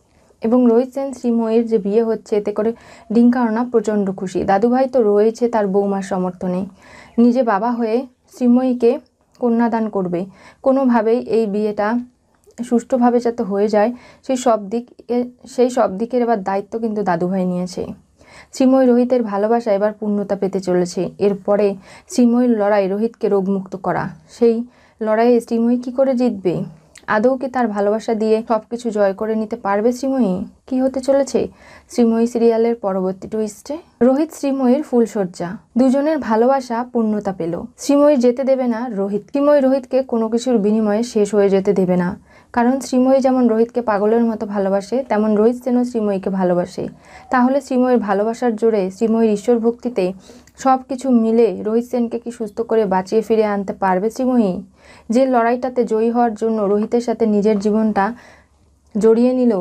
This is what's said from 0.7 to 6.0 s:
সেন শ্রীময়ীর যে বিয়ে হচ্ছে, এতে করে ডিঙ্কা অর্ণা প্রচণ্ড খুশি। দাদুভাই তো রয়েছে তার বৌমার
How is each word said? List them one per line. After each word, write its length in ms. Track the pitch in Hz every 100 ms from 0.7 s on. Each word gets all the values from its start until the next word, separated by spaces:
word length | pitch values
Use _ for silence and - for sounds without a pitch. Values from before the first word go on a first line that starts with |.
| 226 254
সেন 160 | 277 277
শ্রীময়ীর 500 | 254 240 233 226 226 226
যে 120 | 220
বিয়ে 240 | 196 214
হচ্ছে, 300 | 226 214 - 208
এতে 160 | 208
করে 180 | 208 220 233 - - -
ডিঙ্কা 280 | 220 240 254
অর্ণা 220 | 233 220 247
প্রচণ্ড 360 | 233 214 208 196 190
খুশি। 220 | 185 -
দাদুভাই 420 | 196 196 240 247 262
তো 100 | 269
রয়েছে 420 | 208 208 220 233 240
তার 180 | 233 202
বৌমার 360 | 202 202 196